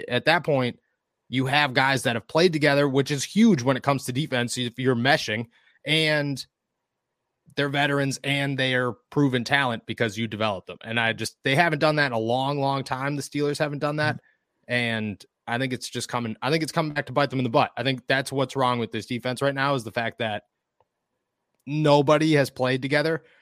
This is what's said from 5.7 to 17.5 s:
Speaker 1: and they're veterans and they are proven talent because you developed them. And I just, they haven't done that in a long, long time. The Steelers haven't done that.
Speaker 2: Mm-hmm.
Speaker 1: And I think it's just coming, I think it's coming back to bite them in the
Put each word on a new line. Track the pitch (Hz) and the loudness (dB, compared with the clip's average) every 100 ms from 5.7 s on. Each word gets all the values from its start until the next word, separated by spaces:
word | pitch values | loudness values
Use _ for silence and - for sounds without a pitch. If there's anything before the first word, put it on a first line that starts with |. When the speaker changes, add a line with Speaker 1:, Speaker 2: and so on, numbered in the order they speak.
| _ - | _ -2
Speaker 1:
and | 156 156 151 143 135 - _ _ _ _ _ _ _ _ _ _ - | 0 2 0 -2 -6 -10 _ _ _ _ _ _ _ _ _ _ -4
they're | 143 | -2
veterans | 143 143 143 139 127 | 2 2 2 0 -2
and | 139 143 139 135 | -2 -2 0 0
they | 131 | 0
are | 127 123 117 _ | 2 0 -4 _
proven | - 143 123 | 2 2 2
talent | 113 143 135 113 - | 0 0 0 -2 -8
because | 113 117 101 | -2 -2 -2
you | 113 | -6
developed | 104 110 95 - | -2 -2 -2 -10
them. | 90 | -16
And | 113 113 | -6 -2
I | 113 | -2
just, | 110 110 - | -2 -8 -4
they | 135 | -2
haven't | 135 170 156 | 2 2 2
done | 156 151 | 2 2
that | 143 | 0
in | |
a | 117 | -2
long, | 113 123 135 143 | -2 -2 -2 -2
long | 135 135 | -2 -2
time. | 127 131 139 143 | -4 -6 -4 -6
The | |
Steelers | - 143 147 143 | -6 -2 -2 -2
haven't | 151 143 | -4 -2
done | 147 151 | -4 -2
that. | 151 - | -2 -2
Speaker 2:
Mm-hmm. | _ _ _ _ - | _ _ _ _ -4
Speaker 1:
And | 123 120 113 107 95 - _ - | -2 0 -2 -4 -8 -14 _ -6
I | 117 | -2
think | 131 | -2
it's | 123 - | -4 -8
just | 123 - | -8 -6
coming, | 123 117 110 | -4 -4 -4
I | 127 | -2
think | 165 | 0
it's | 156 | 0
coming | - 156 | -2 -2
back | 147 143 | -4 -4
to | |
bite | 135 143 | 0 0
them | 131 | 0
in | |
the | 127 | 0